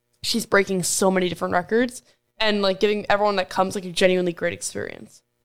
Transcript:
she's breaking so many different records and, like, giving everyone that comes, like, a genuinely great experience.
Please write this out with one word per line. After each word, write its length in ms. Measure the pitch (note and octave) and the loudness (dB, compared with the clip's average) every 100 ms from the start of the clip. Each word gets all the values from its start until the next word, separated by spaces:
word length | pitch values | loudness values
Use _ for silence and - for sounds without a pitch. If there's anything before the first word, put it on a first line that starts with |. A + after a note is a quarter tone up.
| _ _ | _ _
she's 220 | - A#3 - | -4 -4 2
breaking 360 | G3 G3 F#3+ | 2 2 0
so 300 | E3 - F#3+ | -2 0 2
many 160 | F#3 F3+ | 2 0
different 240 | E3+ F#3 | -2 -2
records 500 | F3+ F3 A3 B3 - - _ _ - | -2 0 0 0 -4 -20 _ _ -4
and, 220 | A3 G#3 | 0 2
like, 200 | G3 F#3 | 0 2
giving 260 | G#3 G#3 G3 | 0 0 0
everyone 280 | G3+ G#3 G3+ | 2 2 0
that 120 | F#3 | -2
comes, 260 | - F#3+ G3+ | 0 -2 -2
like, 80 | |
a 60 | F3+ | -8
genuinely 420 | E3+ F#3+ F3+ F3+ | 2 4 4 0
great 200 | E3+ F3 | -2 -4
experience. 680 | G3 - - - G1+ G#3 - _ _ | -4 -8 -8 -10 -12 -18 -20 _ _